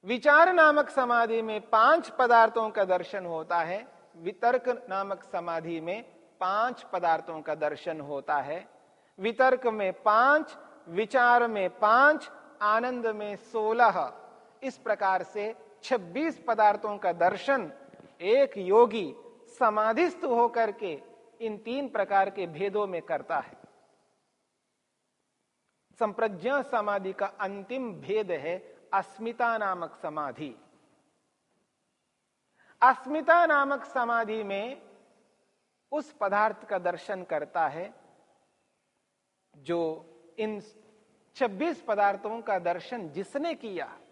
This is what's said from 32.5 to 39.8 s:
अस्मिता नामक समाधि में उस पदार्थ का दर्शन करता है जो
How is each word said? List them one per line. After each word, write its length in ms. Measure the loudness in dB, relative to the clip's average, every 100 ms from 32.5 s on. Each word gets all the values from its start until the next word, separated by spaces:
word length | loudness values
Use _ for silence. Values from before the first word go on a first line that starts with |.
| _ _ _
अस्मिता 640 | 4 4 -4 -4 4 4 6
नामक 380 | 2 0 -4
समाधि 580 | -6 -4 -2 -2 -2 -6
में 400 | -6 -6 -8 -12 -20 _ _ _ _ _ _ _ _ _ _
उस 200 | -6 -6
पदार्थ 520 | _ 0 2 0 -2
का 140 | -8 -4
दर्शन 460 | -4 -6 -8 -10
करता 440 | -6 -6 -4 -2 -2
है 260 | -4 -12 -16 _ _ _ _ _ _ _ _ _ _ _ _ _ _ _ _
जो 500 | -6 -4